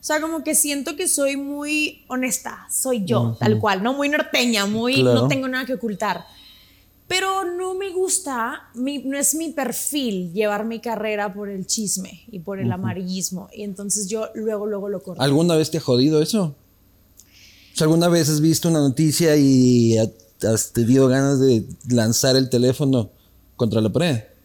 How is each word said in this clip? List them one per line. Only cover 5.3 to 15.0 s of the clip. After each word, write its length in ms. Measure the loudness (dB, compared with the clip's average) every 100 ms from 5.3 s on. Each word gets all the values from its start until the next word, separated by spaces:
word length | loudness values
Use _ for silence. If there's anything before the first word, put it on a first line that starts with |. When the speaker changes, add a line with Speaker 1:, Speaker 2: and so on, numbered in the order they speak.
| 0 -2
Speaker 1:
nada 180 | -4 -4
que 100 | -4
ocultar. 500 | -4 -4 -4 -4 -8 -20 -20 -20 _ _ _ _ _
Pero 380 | -2 0 -2 -4 -6
no 180 | -6 -6
me 160 | -6
gusta, 720 | -4 -2 -2 -4 -4 -4 -6 -14 -8
mi, 220 | -6 -6
no 200 | -6 -4
es 160 | -2 -2
mi 140 | -6
perfil 840 | -6 -6 -6 -6 -4 -4 -4 -6
llevar 320 | -4 -2 -2 -6
mi 140 | -8
carrera 540 | -8 -6 -6 -4 -6
por 140 | -8 -10
el 160 | -10 -8
chisme 560 | -6 -4 -6 -8 -18 -18
y 80 | -16
por 200 | -10 -6
el 60 | -4
Speaker 2:
Ujú. 80 |
Speaker 1:
amarillismo, 760 | -4 -6 -8 -8 -6 -8 -10 -14
y 100 | -12
entonces 460 | -12 -10 -6 -6 -4
yo 180 | -6 -6 -6
luego, 300 | -4 -4 -4
luego 240 | -6 -6
lo 120 | -8